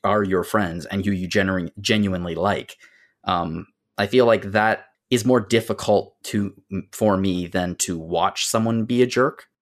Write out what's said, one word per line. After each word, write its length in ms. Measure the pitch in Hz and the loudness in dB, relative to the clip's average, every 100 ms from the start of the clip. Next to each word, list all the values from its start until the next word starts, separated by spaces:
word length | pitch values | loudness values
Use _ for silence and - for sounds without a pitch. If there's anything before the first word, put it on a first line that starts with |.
are 200 | 98 107 | 0 0
your 200 | 101 92 | 2 0
friends 420 | 85 110 92 87 76 | 0 0 0 -4 -6
and 180 | 101 | -4
who 80 | 92 | -2
you 160 | 95 90 | -2 0
genu-, 440 | 101 95 92 85 - | 0 0 0 -4 -6
genuinely 560 | 101 107 101 92 87 80 | -2 0 0 -2 -4 -2
like. 420 | 98 82 - - - _ _ _ | -2 -2 -6 -18 -20 _ _ _
Um, 440 | 95 90 85 82 - _ _ - | -4 -2 -2 -8 -12 _ _ -6
I 100 | 101 | 0
feel 180 | 127 120 | 4 4
like 260 | 110 101 | 4 2
that 340 | 107 107 107 - _ - | 0 2 0 -6 _ -2
is 160 | 123 110 | 0 4
more 160 | 127 | 2
difficult 760 | 101 113 - 101 - 101 - _ | 4 0 0 -4 2 2 0 _
to, 300 | - 104 101 - - 98 - | -6 -2 -2 -6 -10 -10 -8
for 240 | - 110 95 | -2 2 2
me 280 | 98 90 87 | 2 -2 -2
than 300 | 92 90 87 | -4 -4 -6
to 240 | - 85 | -8 -8
watch 460 | 80 87 95 - - | -4 0 0 -2 -4
someone 400 | 113 113 117 110 | -2 0 -2 0
be 160 | 120 | 2
a 40 | 123 | 2
jerk, 420 | 123 135 - - _ | 2 0 -2 -20 _